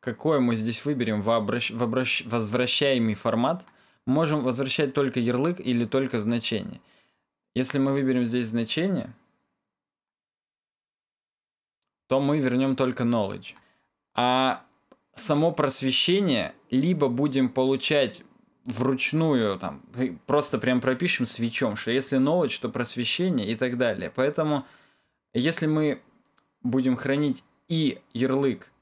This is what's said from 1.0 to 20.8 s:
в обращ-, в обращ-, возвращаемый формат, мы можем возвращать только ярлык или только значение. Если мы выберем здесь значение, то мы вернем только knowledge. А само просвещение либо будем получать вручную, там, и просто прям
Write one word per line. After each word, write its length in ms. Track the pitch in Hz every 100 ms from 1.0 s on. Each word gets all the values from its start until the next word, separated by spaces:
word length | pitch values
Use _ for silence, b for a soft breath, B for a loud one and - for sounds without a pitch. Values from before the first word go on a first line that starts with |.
| 113 107
в 80 | 101
обращ-, 420 | 117 104 117 117
в 100 | 113
обращ-, 420 | 117 123 127 - 120
возвращаемый 880 | 117 107 113 123 - 143 131 113 104
формат, 500 | 117 113 123 180 - b b b -
мы 100 | 135
можем 260 | 160 151
возвращать 520 | 127 120 135 - 147
только 280 | 135 139 123
ярлык 400 | 117 123 147 175
или 240 | - 120 117
только 340 | 135 135 123
значение. 640 | 104 117 - 110 - - b b b b b _ _ -
Если 240 | 131 143
мы 140 | 135
выберем 320 | 139 135 127 120
здесь 220 | 120 117
значение, 680 | 117 113 - 180 175 - - _ _ _ _ _ _ _ _ _ _ _ _ _ _ _ _ _ _ _ _ _ _ _ _ _ _ _ _ _
то 120 | 131
мы 200 | 139 151
вернем 360 | 131 123 135 131
только 300 | 131 123 120
knowledge. 500 | 120 98 98 - - b b b _ _
А 520 | - 123 127 131 - - _ _ - _
само 380 | - - 147 160
просвещение 1040 | 170 147 - 135 131 - 185 196 123 78 - _
либо 380 | 127 156 175 143
будем 400 | 120 147 135 127
получать 760 | - 131 135 - 151 127 - - _ _ _
вручную, 960 | - 107 127 135 - 156 160 135 110 95
там, 220 | 90 69 - 120
и 200 | 127 82 -
просто 320 | 143 147 120
прям 220 | 120 123